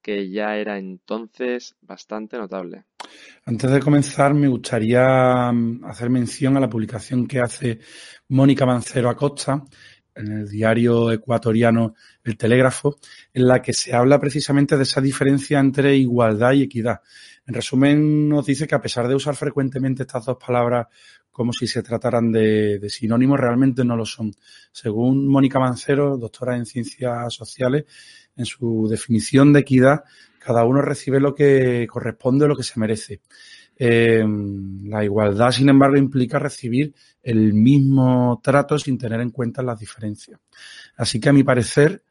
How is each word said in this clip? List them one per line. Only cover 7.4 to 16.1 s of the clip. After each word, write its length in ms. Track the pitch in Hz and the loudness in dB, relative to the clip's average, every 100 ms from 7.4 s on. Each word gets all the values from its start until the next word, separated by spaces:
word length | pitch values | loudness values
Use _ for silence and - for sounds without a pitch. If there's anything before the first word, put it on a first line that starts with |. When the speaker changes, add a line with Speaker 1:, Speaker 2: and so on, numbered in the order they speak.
| 120 - 123 113 - - - - _ | -4 -4 -6 -6 -14 -20 -20 -20 _
Speaker 2:
Mónica 380 | 135 135 135 127 | 4 4 4 2
Mancero 440 | 123 113 131 120 | 0 -2 -2 -2
Acosta 540 | 120 143 143 - 139 139 _ - _ _ | -2 -4 -4 -6 -6 -8 _ -20 _ _
en 260 | - 104 107 | -14 -10 -10
el 100 | 104 | -10
diario 600 | 104 110 113 120 117 117 | -2 0 2 2 2 0
ecuatoriano 800 | 113 - 117 117 110 117 113 110 _ _ _ | -2 -2 -2 0 2 2 2 0 _ _ _
El 140 | - 107 | -10 -4
Telégrafo, 600 | 110 123 131 - 147 - - - _ | 2 4 2 0 -6 -6 -20 -20 _
en 140 | 127 127 | 0 2
la 140 | 123 | 2
que 100 | 123 | 0
se 240 | 113 - 120 | -6 -2 2
habla 240 | 127 143 | 4 4
precisamente 560 | 143 147 139 143 143 147 | 2 -4 0 0 2 0
de 80 | |
esa 160 | 135 - | 0 0
diferencia 600 | 135 131 139 139 139 147 | -2 0 0 0 0 0
entre 360 | 135 135 139 139 | 2 2 2 2
igualdad 560 | 127 | 2